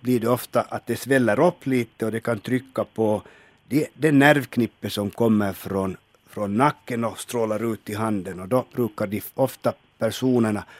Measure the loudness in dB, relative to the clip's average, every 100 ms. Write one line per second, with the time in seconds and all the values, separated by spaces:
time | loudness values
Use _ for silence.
0 | -2 0 2 -2 0 -2 -2 -6 -6 -6
1 | 2 2 4 4 2 0 -2 -2 -2 -4
2 | -4 -4 -4 -4 -2 -4 -4 -6 -4 0
3 | 0 0 -6 -20 -20 _ -4 -2 -2 -2
4 | 2 8 8 6 2 -2 -2 _ -8 -4
5 | -4 0 2 2 0 -4 -4 -2 -2 -6
6 | _ _ _ -6 -2 2 2 0 -8 -6
7 | -6 -8 -8 -4 -2 -2 -4 -6 -8 -4
8 | -2 -2 -6 -10 -2 -2 -2 -4 -4 -2
9 | -6 -6 -6 -2 -2 -2 -6 -6 _ -6
10 | -4 -2 2 2 2 -2 -8